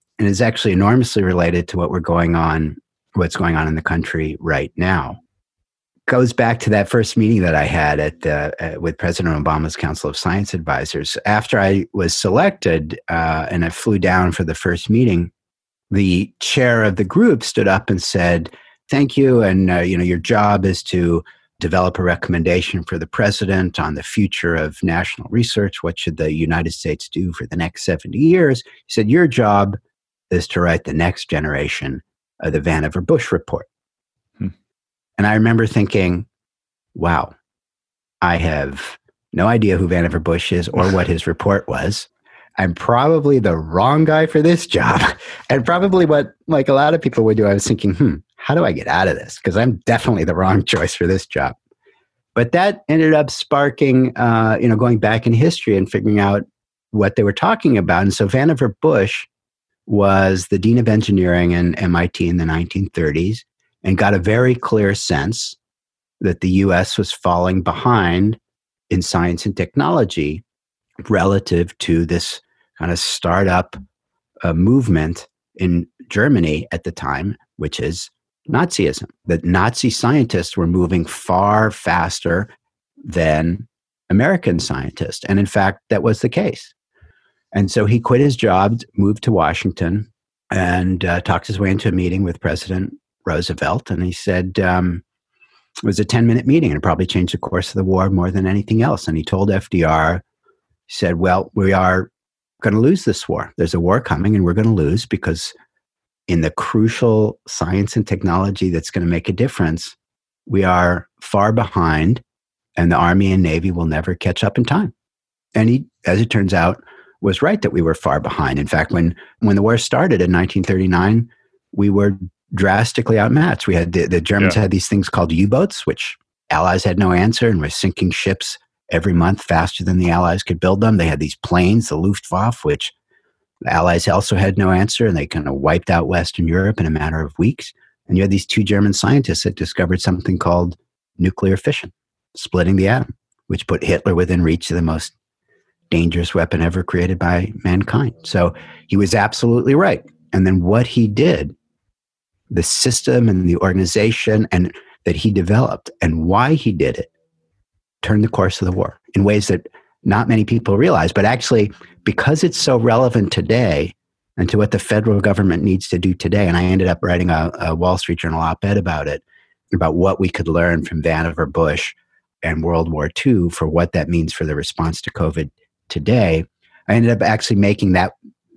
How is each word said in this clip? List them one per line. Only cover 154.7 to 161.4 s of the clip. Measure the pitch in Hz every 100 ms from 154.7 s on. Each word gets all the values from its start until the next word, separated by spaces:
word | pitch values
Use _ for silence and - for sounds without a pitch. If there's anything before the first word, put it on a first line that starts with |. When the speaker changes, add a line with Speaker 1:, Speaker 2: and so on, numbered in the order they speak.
| - - _
Speaker 1:
that | - 80
he | 113
developed | 98 85 104 - - - -
and | 82 80 82
why | 98 131
he | 156 -
did | 87 69 -
it, | - _ _ _ _ _ _ _ _ _
turned | - 107
the | 110
course | - 92 -
of | 90
the | 92
war | - - _
in | 95
ways | 98 104 101
that | 90 - _ _ _
not | 101 104 120
many | 113
people | 104 117 - 98
realize. | 135 85 82
But | -
actually, | 104 120